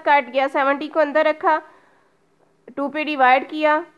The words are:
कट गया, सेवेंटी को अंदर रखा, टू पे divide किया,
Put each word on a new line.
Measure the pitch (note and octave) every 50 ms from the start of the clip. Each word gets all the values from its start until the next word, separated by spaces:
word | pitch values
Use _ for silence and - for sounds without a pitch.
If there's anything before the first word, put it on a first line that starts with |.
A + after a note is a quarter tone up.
| D#4+
कट | D#4+ D4 C#4+ B3+ A#3+
गया, | A#3+ C4+ C4+
सेवेंटी | C#4 C4+ D4+ C#4 C4+ C#4 C#4 D4+
को | D4+ - E4
अंदर | D4+ C#4+ C4+ D4+ D#4
रखा, | D#4 D4+ D#4 - F4+ D#4 - - - _ _ _ _ _ _ _ _ _ _ _ _ _ _ _ _ _ _ _ - -
टू | - C#4
पे | C#4 C4+ D#4 D4+
divide | C#4+ D4+ C4+ C4 B3 B3+ C#4 C4+ -
किया, | D#4 D4+ D4+ D4+ D4+ D#4 E4+ - _